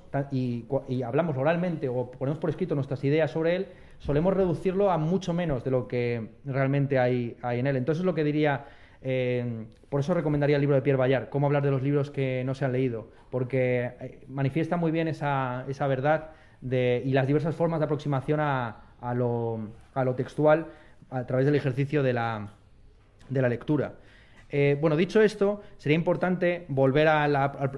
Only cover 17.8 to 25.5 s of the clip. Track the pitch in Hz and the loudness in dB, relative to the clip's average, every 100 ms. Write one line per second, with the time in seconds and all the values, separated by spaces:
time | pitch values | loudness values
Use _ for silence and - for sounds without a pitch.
17.8 | 147 143 143 135 - 151 151 131 120 - | -2 -2 -2 -2 0 0 0 -2 -4 -8
18.8 | - - 123 123 123 120 117 113 107 120 | -20 -12 -6 -2 0 0 -2 -4 -8 -14
19.8 | - 135 127 127 123 - 151 156 160 - | -8 -2 -2 -2 -4 2 4 4 2 -14
20.8 | - - - 131 123 131 139 143 139 123 | -20 -20 -10 -8 -2 2 4 2 0 -2
21.8 | 139 147 131 120 117 110 101 - - - | 0 2 2 0 -2 -6 -10 -16 -20 -20
22.8 | - - - - - 135 123 117 - 147 | -20 -20 -20 -20 -6 0 0 0 0 0
23.8 | 98 - - - - - - 143 143 143 | -2 -8 -20 -20 -20 -20 -6 2 2 4
24.8 | 160 151 196 214 208 208 196 | 2 2 2 4 4 4 0